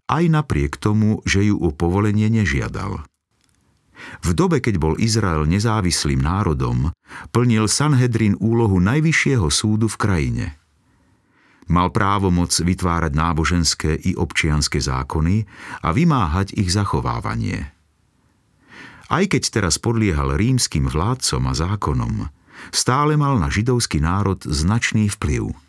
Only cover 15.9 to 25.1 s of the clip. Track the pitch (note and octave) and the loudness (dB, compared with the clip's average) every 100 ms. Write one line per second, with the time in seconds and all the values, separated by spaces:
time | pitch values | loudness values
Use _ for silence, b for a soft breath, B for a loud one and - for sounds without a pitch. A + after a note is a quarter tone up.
15.9 | F#2+ E3+ C3+ E2+ F2 G2 - F2+ G2+ G2+ | 2 2 2 0 0 -2 -2 0 0 0
16.9 | C2+ A#2+ A#2 G#2+ A#2 G2+ - D2 _ _ | -2 -2 -4 -4 -4 -4 -6 -10 _ _
17.9 | _ _ _ _ _ _ _ B B B | _ _ _ _ _ _ _ B B B
18.9 | B B C#3+ G3+ C3 - A2+ F2+ - A2 | B B -2 2 0 0 0 0 0 0
19.9 | A2+ G#2+ D2+ C2+ D2 A#2 B2+ - D#2+ C2+ | 2 2 2 0 0 2 2 0 0 0
20.9 | C#2+ G2 B2+ - C2 B1+ B1+ F2 G#2 - | 0 -2 -2 -2 -2 -2 -2 -2 -2 0
21.9 | B1 A#1 G#2+ - - B B B - - | -2 -2 -4 -6 -12 B B B -4 0
22.9 | C#3 D3+ D3+ C#3+ B2+ D2 C#2+ A#2 B2 - | 2 2 2 2 2 0 0 2 0 2
23.9 | D#2 D#2 F#2+ G2 F#2 - D2 E2+ A#2 - | 0 0 0 0 -2 -2 -2 0 0 0
24.9 | A2 G#2 | 0 0